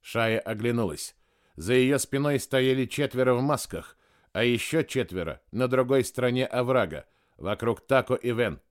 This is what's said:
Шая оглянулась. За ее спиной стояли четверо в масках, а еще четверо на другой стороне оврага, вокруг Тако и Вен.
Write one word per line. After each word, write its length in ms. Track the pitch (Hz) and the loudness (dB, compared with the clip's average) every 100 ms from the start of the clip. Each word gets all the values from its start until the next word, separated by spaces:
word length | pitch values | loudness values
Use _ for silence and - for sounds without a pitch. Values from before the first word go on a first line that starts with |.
Шая 380 | - 117 113 110 | -6 -2 0 0
оглянулась. 760 | - 110 117 120 104 73 - _ _ _ _ - | -2 -4 -2 0 -2 -4 -12 _ _ _ _ -12
За 180 | 85 | 0
ее 240 | 127 127 139 | 4 4 2
спиной 400 | - 139 147 139 | 0 -2 0 0
стояли 480 | - 135 131 131 123 | 0 0 2 2 0
четверо 480 | - 139 123 127 | -2 -2 2 2
в 80 | 123 | 2
масках, 560 | 135 143 - 82 - _ _ _ _ | 2 -2 -4 -10 -12 _ _ _ _
а 120 | 95 | 0
еще 380 | 120 120 - 160 | 2 2 0 -2
четверо 580 | - 131 107 90 80 - _ | 0 -2 -4 -4 -6 -8 _
на 180 | 107 127 | -2 0
другой 360 | 127 127 135 | 2 4 2
стороне 420 | 123 - 123 123 127 | 2 0 0 0 0
оврага, 600 | 123 123 127 95 76 - _ _ _ | -2 2 2 0 -4 -14 _ _ _
вокруг 500 | 87 104 113 110 _ | -6 -2 -2 -2 _
Тако 280 | 135 120 | 0 2
и 180 | 131 120 | -2 -2
Вен. 280 | 117 113 71 _ | 0 -2 -2 _